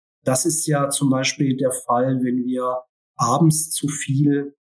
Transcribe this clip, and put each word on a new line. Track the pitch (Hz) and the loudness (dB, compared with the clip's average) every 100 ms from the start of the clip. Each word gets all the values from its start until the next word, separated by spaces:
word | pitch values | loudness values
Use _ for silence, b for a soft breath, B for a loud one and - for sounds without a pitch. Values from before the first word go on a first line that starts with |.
| _ _ | _ _
das | - 131 170 | -4 -2 0
ist | 156 - | -2 0
ja | 147 139 | 0 0
zum | - 139 | 0 0
Beispiel | 131 135 - 139 131 | 0 -2 -2 -2 0
der | 131 | 0
Fall, | - - 120 131 127 | -2 -2 0 2 0
wenn | 127 123 | 0 -2
wir | 123 127 127 127 - _ _ - | -2 -4 -4 -6 -10 _ _ -2
abends | 123 135 160 151 - | 0 4 4 4 0
zu | - 143 | -4 -4
viel | - - 135 147 143 143 - | -4 -2 2 2 2 -2 -12